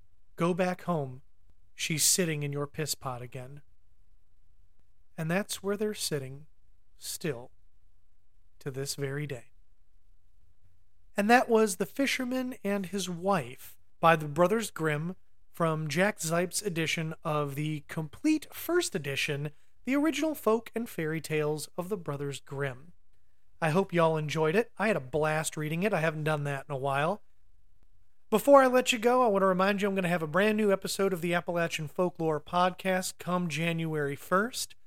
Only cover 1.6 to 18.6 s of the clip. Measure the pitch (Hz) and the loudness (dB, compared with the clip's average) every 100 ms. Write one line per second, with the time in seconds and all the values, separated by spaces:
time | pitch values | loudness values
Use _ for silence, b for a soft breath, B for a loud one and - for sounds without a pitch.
1.6 | - - - 156 - - 175 151 143 143 | -16 -6 -2 2 4 4 2 0 -4 -4
2.6 | 143 - 151 - 135 123 123 131 127 143 | -6 -6 -6 -4 -6 -8 -10 -12 -12 -14
3.6 | - - - - - - - - - - | -16 -18 -18 -18 -18 -18 -18 -18 -18 -18
4.6 | - - - - - - 160 180 208 - | -18 -18 -18 -18 -16 -6 -2 0 -2 -6
5.6 | 190 202 214 208 - 147 131 135 151 - | -4 -2 -2 -2 -4 -4 -6 -12 -14 -18
6.6 | - - - - - - 170 120 127 - | -20 -18 -18 -14 -10 -6 -4 -4 -8 -16
7.6 | - - - - - - - - - - | -18 -18 -18 -18 -18 -18 -18 -18 -18 -12
8.6 | - 131 135 - 139 139 151 123 - - | -8 -6 -4 -2 -2 -2 -4 -6 -12 -18
9.6 | - - - - - - - - - - | -18 -18 -18 -18 -18 -18 -18 -18 -18 -18
10.6 | - - - - - - 208 247 240 220 | -18 -18 -18 -18 -10 0 6 8 8 6
11.6 | 220 185 190 - 277 - 247 254 254 254 | 4 2 -4 -2 0 0 -2 -2 -4 -4
12.6 | 196 202 180 196 180 170 185 196 123 127 | -2 -2 -2 -4 -4 -2 2 2 0 -8
13.6 | - - - - 165 165 151 143 175 220 | -16 -18 -18 2 6 6 4 4 4 4
14.6 | 214 - 156 147 170 185 - - - - | -2 -2 0 0 -2 -8 -14 -18 -12 -2
15.6 | 165 156 156 143 196 214 160 170 180 - | 0 0 -2 2 2 0 0 0 0 -2
16.6 | 208 160 160 - 160 160 160 151 147 139 | -4 -2 0 0 -2 -4 -2 0 0 -2
17.6 | 151 156 - - 156 - 302 311 - - | -2 -4 -6 -6 -6 -2 2 2 0 -10